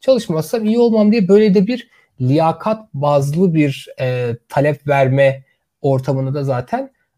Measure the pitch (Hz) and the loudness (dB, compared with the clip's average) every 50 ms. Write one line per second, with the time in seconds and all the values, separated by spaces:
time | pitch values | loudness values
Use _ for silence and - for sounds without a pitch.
0 | - 262 262 233 - - - 160 160 - - 233 214 214 226 240 240 233 220 220 | 0 0 0 0 0 -2 -4 -4 -4 -4 -6 -4 -2 0 2 2 2 2 2 2
1 | 208 208 220 233 190 175 196 214 214 214 185 208 190 214 254 247 - _ _ _ | 2 2 2 2 2 4 4 4 4 4 4 2 2 0 -2 -6 -8 _ _ _
2 | _ _ _ _ 127 127 139 156 160 160 160 165 - 214 220 220 - _ - 139 | _ _ _ _ -2 0 2 2 2 0 -2 -2 -4 -6 -6 -6 -8 _ -8 -4
3 | 143 147 147 143 139 143 147 170 190 180 160 156 147 139 135 - - - - - | -2 0 0 0 0 -2 0 0 0 0 2 2 0 0 -2 -6 -14 -20 -10 -8
4 | 131 127 127 123 123 120 113 - _ _ - 143 139 147 151 143 _ 147 143 139 | -6 -6 -4 -4 -4 -6 -6 -8 _ _ -2 0 0 0 -2 -4 _ -2 0 2
5 | 139 131 131 139 139 135 131 135 - _ _ _ _ _ _ _ - 143 135 127 | 2 2 2 4 2 2 2 -2 -12 _ _ _ _ _ _ _ -2 -2 -2 0
6 | 131 - 139 135 135 135 139 147 139 135 131 123 123 - - 247 277 269 _ _ | -2 -4 -4 -4 -4 -4 -6 -4 -4 -4 -4 -4 -4 -6 -6 -8 -8 -10 _ _
7 | _ _ _ | _ _ _